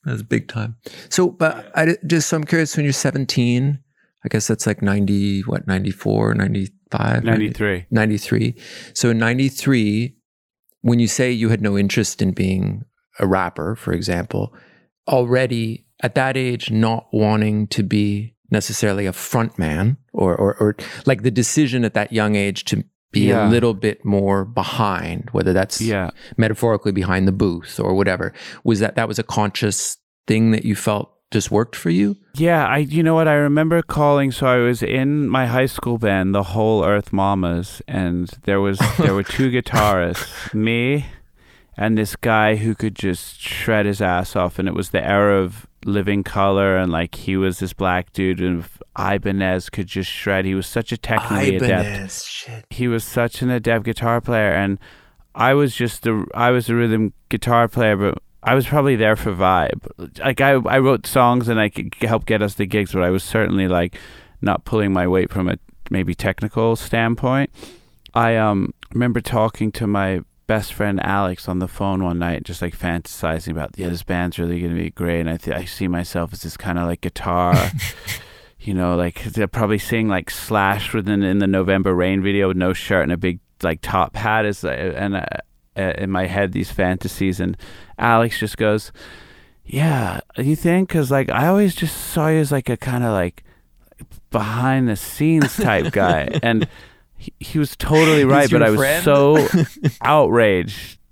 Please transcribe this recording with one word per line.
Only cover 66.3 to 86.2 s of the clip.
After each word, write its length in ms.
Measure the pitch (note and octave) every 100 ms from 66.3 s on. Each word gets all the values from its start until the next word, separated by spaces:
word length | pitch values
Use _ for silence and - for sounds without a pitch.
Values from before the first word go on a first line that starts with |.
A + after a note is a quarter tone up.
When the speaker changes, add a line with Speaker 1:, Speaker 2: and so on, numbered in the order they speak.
| F#2 G#2+ - A2+ A2+
Speaker 2:
standpoint. 760 | - A2+ A2+ A#2 C3 C3 C#3 - - - _ _ - -
I, 200 | A#2 A2+
um, 380 | G#2+ G2+ - - -
remember 280 | - B2 A#2+
talking 500 | - A#2 A2 - A2
to 120 | - G#2+
my 360 | G2+ F#2+ F#2+ - _ -
best 260 | A2 G2+
friend 300 | - G#2 G2
Alex 460 | - G2 G2 F2+ -
on 100 | F2+
the 80 | F#2
phone 360 | - G2 F#2+
one 140 | F#2 F2
night, 240 | E2+ E2+ -
just, 160 | F2
like, 140 | F2 -
fantasizing 760 | F2+ E2+ E2 - E2+ D#2+ E2
about, 200 | D#2+ C#2+ -
"Yeah, 140 | F2+
this 120 | F2
band's 380 | - F2+ F2+ E2+
really 220 | E2+ F2
gonna 140 | F2 E2+
be 160 | E2+
great, 280 | - F2 E2+
and 100 | E2
I 60 | E2
th-, 220 | - E2
I 80 | F2
see 240 | - F#2+
myself 420 | F2 F2 F2 E2+
as 100 | -
this 140 | D#2+ -
kinda, 300 | G2 F2 F2
like, 160 | F2
guitar," 680 | F2+ - - F2 F2+ F2 F2+ - - - -
Speaker 1:
<laughs> 480 | - - - - _
Speaker 2:
you 120 | -
know, 220 | F#2 F2+ F2
like, 260 | F2 - A2+
they're 240 | G2 G2+
probably 280 | - G#2+ G#2
seeing, 300 | - A#2 A2
like, 220 | F#2+ -
Slash 640 | - - G#2+ G2 G2 -
within, 280 | A2+ G2 G2+
in 180 | G2 F#2+
the 80 | G2
November 460 | F#2+ F#2 F#2+ F#2+
Rain 280 | F2+ F2+ F#2+
video 240 | F#2+ G2+ F#2+
with 80 | F#2
no 160 | F#2
shirt 320 | F2+ - G2
and 80 | D2
a 60 | E2+
big, 240 | F#2 F2 _ _
like, 200 | F2 D#2+
top 340 | - F#2+ F2 -
hat 300 | A2 A2 G#2+
is, 180 | G2+
uh, 60 | E2
and, 480 | B1+ F#2 D2+ G2+ G2
uh, 80 | - - - _ _ -
uh, 180 | F#2+ -
in 120 | F#2+
my 180 | F#2+